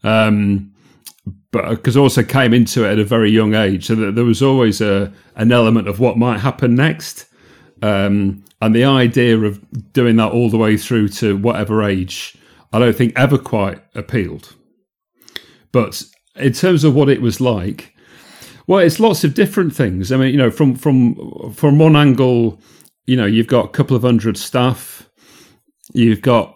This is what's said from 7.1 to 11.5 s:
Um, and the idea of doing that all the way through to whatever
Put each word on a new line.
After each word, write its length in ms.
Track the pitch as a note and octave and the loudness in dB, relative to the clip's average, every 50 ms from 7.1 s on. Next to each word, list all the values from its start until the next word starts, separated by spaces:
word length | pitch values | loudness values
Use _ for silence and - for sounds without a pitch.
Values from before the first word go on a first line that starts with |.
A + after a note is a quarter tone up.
| - - - _ _ _ _ _ - _ _ _ _ _ - | -16 -18 -20 _ _ _ _ _ -20 _ _ _ _ _ -4
Um, 600 | G#2+ G#2 G2 G2 G2+ G2 G#2 G2+ G2 F#2+ G2 - _ _ _ | -2 0 0 0 0 0 0 0 -2 -4 -8 -16 _ _ _
and 140 | A2 A2 A2 | -2 0 2
the 120 | A2+ B2 | 2 2
idea 520 | C#3 C#3 C3 B2 A#2 - C3+ B2 A#2+ A2+ | 2 2 2 2 2 2 2 2 2 2
of 260 | A2 A2 G#2 G2+ G2+ - _ - A#2 G#2+ _ _ | 2 0 -2 -4 -6 -16 _ -16 -16 -16 _ _
doing 220 | C#3 B2 A#2+ A2+ | 0 2 4 4
that 160 | A2+ A2 G#2 | 2 2 2
all 180 | - A#2 A#2+ A#2 | 0 0 0 0
the 80 | G#2+ | 0
way 200 | A2 A2+ G#2+ G#2+ | 2 2 2 0
through 320 | G#2 - - B2+ A2+ G#2 G2+ | 0 -2 -2 -2 0 0 -2
to 280 | G2 - - G#2+ G2+ | -4 -2 -2 -2 -2
whatever 460 | G2 G2 A#2 | 0 -2 -2